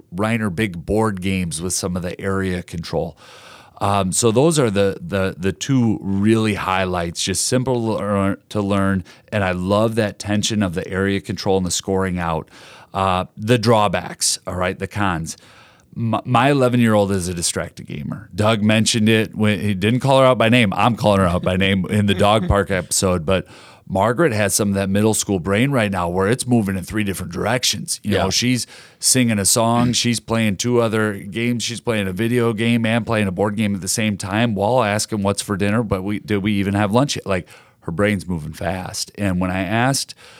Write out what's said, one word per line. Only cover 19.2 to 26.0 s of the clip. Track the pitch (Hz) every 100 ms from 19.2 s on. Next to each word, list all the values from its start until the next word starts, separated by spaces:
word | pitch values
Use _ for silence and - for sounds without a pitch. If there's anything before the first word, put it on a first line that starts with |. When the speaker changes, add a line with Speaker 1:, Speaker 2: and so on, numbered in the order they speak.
| 104 -
Speaker 1:
when | 107 95
he | 104
didn't | 95 104 123
call | 135 135
her | 131
out | 117
by | 113
name. | 123 104
I'm | - 120 107
calling | 107 98
her | 90
out | 87
by | 92 92
name | 98 95 -
in | 104 104
the |
dog | 92 101 107 92
park | 101 92
<laughs> | 95
episode, | 78 - 95 90 78
but | 92 - - - - -
Margaret | 95 110 123 165
has | 107 101 -
some | 101
of | 98
that | 98
middle | 101 110
school | 107 - 95
brain | 85 101 135
right | 135 104
now | 95